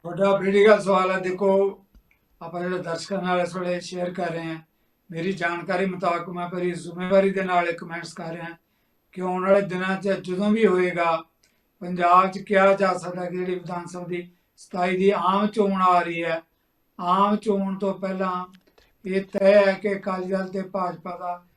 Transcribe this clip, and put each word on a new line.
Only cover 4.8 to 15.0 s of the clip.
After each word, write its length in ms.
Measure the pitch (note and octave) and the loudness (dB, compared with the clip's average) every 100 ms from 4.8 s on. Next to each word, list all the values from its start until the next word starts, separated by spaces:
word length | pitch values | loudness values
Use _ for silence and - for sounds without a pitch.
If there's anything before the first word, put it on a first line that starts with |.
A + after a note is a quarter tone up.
| _ _ _ | _ _ _
ਮੇਰੀ 200 | E3 F3+ | -6 -6
ਜਾਣਕਾਰੀ 540 | F#3+ E3+ E3+ F3 F3+ | -2 -4 -4 -4 -2
ਮੁਤਾਬਕ 440 | F#3+ F3+ F3+ E3+ F3 | -2 -2 -2 -2 -6
ਮੈਂ 200 | F3 F3 | -8 -8
ਪੂਰੀ 220 | F3+ F3+ | -4 -4
ਜ਼ਿੰਮੇਵਾਰੀ 580 | E3+ F3 E3+ F#3 G3 G3 | -6 -10 -8 2 4 4
ਦੇ 140 | F#3+ | 0
ਨਾਲ 240 | F#3 F3+ E3+ | 0 0 0
ਇਹ 60 | |
ਕੁਮੈਂਟਸ 400 | E3 E3+ E3+ E3+ | -6 -10 -12 -12
ਕਰ 200 | - E3 | -12 -12
ਰਿਹਾ 140 | E3+ E3 E3 _ _ _ _ _ | -10 -12 -14 _ _ _ _ _
ਕਿ 100 | - | -8
ਆਉਣ 280 | F#3 F#3 F#3 | -4 -2 4
ਵਾਲੇ 120 | G3 | 4
ਦਿਨਾਂ 360 | E3 F#3 F#3 F#3+ | 4 -4 -4 -2
'ਚ 120 | G3 | -2
ਜਦੋਂ 400 | F#3 F#3 F3+ G#3 | -4 -4 -2 2
ਵੀ 160 | A3 | 4
ਹੋਏਗਾ, 580 | G#3 F3+ F3+ E3+ E3+ D#3+ - _ _ _ _ _ | 4 4 2 0 0 0 -6 _ _ _ _ _
ਪੰਜਾਬ 520 | F3+ F3+ F3 F#3 F#3+ | -8 0 6 6 6
'ਚ 80 | F#3+ | -4
ਕਿਹਾ 340 | - G3 G3 | 0 4 6
ਜਾ 200 | G3 F#3+ | 4 2
ਸਕਦਾ 320 | F3 F3 F3+ | 0 -6 -8
ਕਿ 120 | F3 F3+ | -6 -4
ਜਿਹੜੀ 180 | F3+ | -4
ਵਿਧਾਨ 300 | F3 D#3+ F3 | -6 -6 -10
ਸਭਾ 180 | E3+ F3+ | -10 -12
ਦੀ 260 | F3 F3 F3 _ _ _ | -8 -8 -10 _ _ _
ਸਤਾਈ 400 | - F#3 F#3 | -10 -2 0
ਦੀ 140 | F#3 | 4